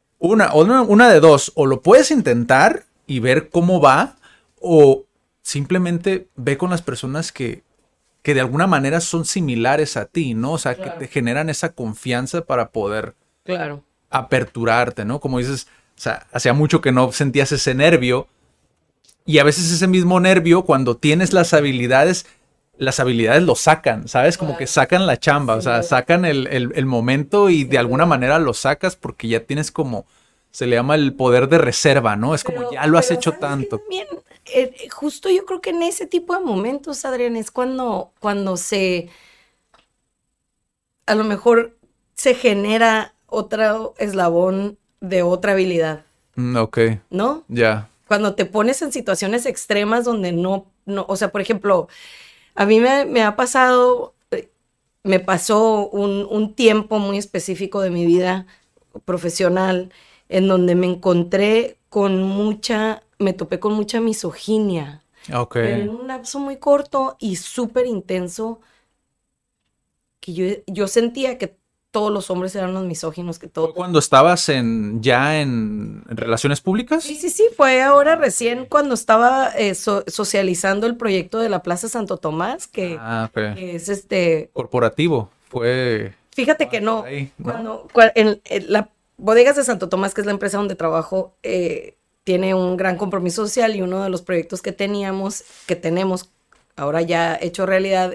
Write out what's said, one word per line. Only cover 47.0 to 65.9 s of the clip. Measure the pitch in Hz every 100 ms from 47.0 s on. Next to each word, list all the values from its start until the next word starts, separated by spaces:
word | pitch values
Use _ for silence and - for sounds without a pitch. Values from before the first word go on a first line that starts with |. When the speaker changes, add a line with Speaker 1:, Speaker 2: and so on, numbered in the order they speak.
| -
Speaker 2:
¿No? | 185 226 320 -
Speaker 1:
Ya. | 120 113 107 107 _ _
Speaker 2:
Cuando | 208 208 202
te | 180
pones | 208 220 277
en | 311
situaciones | 277 208 190 196 240 240
extremas | - - 208 208 233 240
donde | 226 180
no, | 170 180 196 - _ -
no, | 196 -
o | 190
sea, | 208
por | 208
ejemplo, | 190 208 202 185 - - - - - _ _ -
a | 202
mí | 220
me, | 247 277 277
me | 247
ha | 214 214
pasado, | 247 262 254 247 247 247 - _ _
eh, | - - _ _ _ _ _
me | 196 185
pasó | 185 185 - 214 226 214 202
un, | 202 202 196 202
un | 214 214
tiempo | - 233 214 214 214
muy | 196 202
específico | 202 185 190 185 190 202
de | 190
mi | 175 170
vida | 175 180 185 185 _ _ _ _ - -
profesional | 180 170 165 180 185 190 180 185 _ _ _ _
en | 190 190
donde | 185 180 175
me | 180
encontré | 180 185 175 175 190 208 226 240 - _
con | 208 202 185
mucha, | 190 196 214 208 - 214 220 214 _ _
me | 196
topé | 185 165 180
con | 214
mucha | 214 208 233
misoginia. | 226 214 175 - - 214 208 170 143 147 _ _ - 127
Speaker 1:
Ok. | 120 120
Speaker 2:
Pero | 117 117
en |
un | 208